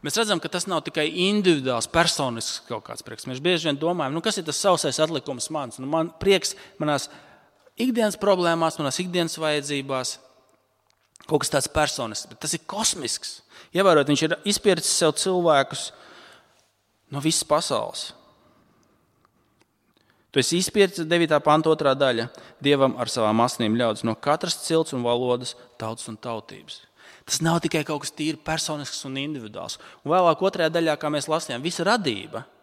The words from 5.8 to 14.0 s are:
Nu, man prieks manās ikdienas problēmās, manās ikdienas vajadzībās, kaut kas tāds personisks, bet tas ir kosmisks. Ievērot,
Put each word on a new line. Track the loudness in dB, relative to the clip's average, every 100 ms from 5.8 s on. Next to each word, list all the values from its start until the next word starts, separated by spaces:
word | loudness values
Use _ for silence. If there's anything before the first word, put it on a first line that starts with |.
Nu, | -2
man | -2 -2 -2
prieks | 2 2 2 -10 -18 -6
manās | -2 -2 -4 -16 -20 -20 _ _ _ _
ikdienas | -2 2 0 0
problēmās, | 2 4 4 2 0 0
manās | -4 -2
ikdienas | -4 -2 -2 -2
vajadzībās, | 0 -2 -2 -6 -4 -4 -4 -10 -16 _ _ _ _ _ _ _ _ _ -2
kaut | 0
kas | 2 0
tāds | 0
personisks, | 0 0 -2 -6 -8 -12
bet | -10
tas | -6
ir | -6 _
kosmisks. | -2 -2 -2 -4 -6 -8 -14 _ -20 -6
Ievērot, | 2 6 6